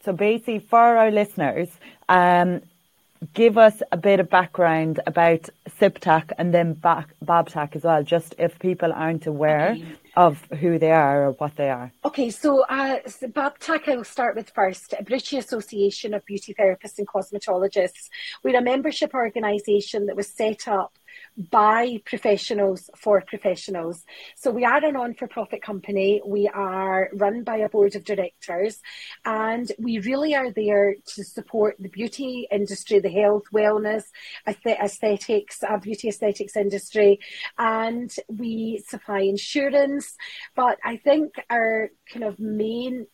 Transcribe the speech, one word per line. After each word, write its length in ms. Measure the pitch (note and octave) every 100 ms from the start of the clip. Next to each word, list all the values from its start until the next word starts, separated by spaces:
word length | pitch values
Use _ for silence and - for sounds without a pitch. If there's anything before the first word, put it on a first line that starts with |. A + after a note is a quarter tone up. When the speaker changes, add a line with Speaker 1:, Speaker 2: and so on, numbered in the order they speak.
| -
Speaker 1:
So 80 |
basically, 460 | F3+ G#3 A3+ A3+ G#3+
for 200 | G#3 A#3
our 320 | A#3 A#3 A3
listeners, 560 | G#3 G#3 - C#3+ A#2 F3 - - - -
um, 540 | F#3 F3+ F3 F3+ F3 - _ _ _ _ _ D#3+
give 240 | - A#3 G#3+
us 260 | A3 G#3+ -
a 60 | F3+
bit 240 | G3+ G3
of 80 | F3+
background 720 | F#3 F3+ - E3+ D#3+ D#3+ D#3 -
about 440 | D#3+ E3+ E3 - _ -
Sibtac 640 | - G3+ - - D#3+ D#3 -
and 160 | F3
then 220 | E3+ E3+ D#3
Ba-, 320 | F3 E3 - _
BABTAC 540 | D3 C3+ - D#3+ D3 D3+
as 80 |
well, 200 | E3+ D#3+
just 300 | D3 E3+ - -
if 200 | E3+ -
people 340 | F#3 F3+ E3
aren't 340 | - D#3+ E3 D#3+
aware 440 | D3 D3+ D3+ E3
Speaker 2:
Okay. 140 | A3+ E3 D#3 _ -
Speaker 1:
of 260 | F3 D3 - D#3
who 180 | F3 E3
they 120 | D#3+
are 340 | D#3+ C#3+ C#3+ C#3
or 60 |
what 260 | C3 D3+ -
they 120 | C#3+
are. 220 | B2+ B2 _ C#4+
Speaker 2:
Okay, 240 | - A#3+
so, 340 | G3+ D4+ C#4 C4
uh, 300 | C4+ C4+ C4 C4
so 220 | - B3+
BABTAC, 640 | B3+ C#4+ D4 - D#4 D4+
I 60 | B3+
will 80 | G#3
start 320 | - A#3+ A3
with 120 | -
first, 420 | - F#3+ F#3 - -
British 300 | G3+ B3+ -
Association 800 | C#4 A3+ A#3 G3+ G#3 G3+ - G#3+
of 120 | G#3 -
Beauty 280 | G3+ -
Therapists 460 | G3 G3 F#3 G#3 -
and 80 | G3+
Cosmetologists. 1000 | G3+ F#3+ G3+ - F#3 G3 G3+ F3+ - - - - -
We're 140 | C4 B3
a 40 |
membership 520 | B3 C4+ D4+ - D4
organisation 920 | C4 A#3 A#3 G#3+ G#3 G#3 G3+ G3+ A3 G3+
that 100 | G3
was 140 | G3+
set 400 | - A3 G#3 -
up 240 | G3+ - _ - - - -
by 600 | F3+ A3+ G#3+ A3 A#3+ A3+ -
professionals 840 | A3+ A#3+ G3+ - G#3+ G3 F#3 - _
for 260 | A3+ G3+
professionals. 840 | F#3+ G3+ G3+ F3+ - F#3 E3 F3 - - - -
So 160 | C4+
we 140 | A#3 A#3+
are 180 | C4+
a 80 | D4+
non-for-profit 680 | C4+ A#3+ A3+ B3 - G3 G#3
company. 600 | - G3+ - G3+ G3 G#3 G3+
We 240 | G3+ G3+
are 560 | G3+ G3 F#3 F#3+ F#3+ F#3+
run 300 | G3+ G3+ A#3
by 140 | A#3 A3
a 120 | G#3+
board 260 | A3 G3+ G3+
of 80 |
directors, 760 | E3+ G3 F3+ _ - F3 G#3 G#3+ - - - -
and 480 | - A3 A3 A#3 A#3+ -
we 200 | A#3 A3+
really 360 | G3 C4+ D#4 C#4+
are 160 | B3+
there 440 | G#3 G#3 G#3 G3+ G3 - -
to 80 |
support 540 | G3 - - A3+ G#3 -
the 100 | F#3+
beauty 580 | F#3 A3+ - C4+ B3 -
industry, 480 | G3+ G3+ G3 - G#3
the 100 | F#3+
health, 340 | F3 G#3 G#3 G3+
wellness, 500 | G#3+ G#3+ G#3+ G#3+ G#3+ - - - - -
aesthe-, 340 | G3+ A#3 A3+
aesthetics, 840 | G#3 - G#3+ G3+ - G#3+ - -
uh, 140 | G#3 G#3
beauty 320 | G3 G#3+ A#3
aesthetics 480 | G3+ G#3+ G3+ G3+ A3
industry, 600 | G3+ G3 - A3 G3+ G3+ - - - -
and 560 | A#3 A3 A3+ A#3 A#3+ - -
we 560 | G#3+ A#3 A3+ A3+ G#3+ -
supply 340 | A3+ - G3+
insurance. 920 | G3 G3+ - D4 C#4 C#4 C#4 C#4+ - - - - - -
But 240 | B3 -
I 140 | A3 A3+
think 380 | D4 D4+ D4+ - -
our 420 | A#3 A3+ A3 G#3+ _ -
kind 140 | A#3 A3
of 140 | F#3+
main 680 | G#3+ G#3+ A3 A#3 B3 B3+ G#3+